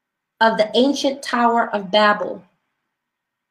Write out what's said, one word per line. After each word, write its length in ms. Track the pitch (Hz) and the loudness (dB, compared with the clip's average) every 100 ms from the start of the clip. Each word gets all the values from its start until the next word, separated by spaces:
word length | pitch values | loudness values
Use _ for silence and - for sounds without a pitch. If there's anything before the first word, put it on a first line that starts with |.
| _ _ _ _ | _ _ _ _
of 180 | 226 - | 0 2
the 120 | 214 | 0
ancient 480 | 226 269 277 277 269 | 2 0 2 -2 -4
Tower 520 | - 247 233 233 226 | -6 0 2 2 0
of 160 | 208 190 | -4 -2
Babel. 540 | 208 208 202 180 - - _ _ _ _ _ _ _ _ _ _ | 2 2 2 -4 -10 -16 _ _ _ _ _ _ _ _ _ _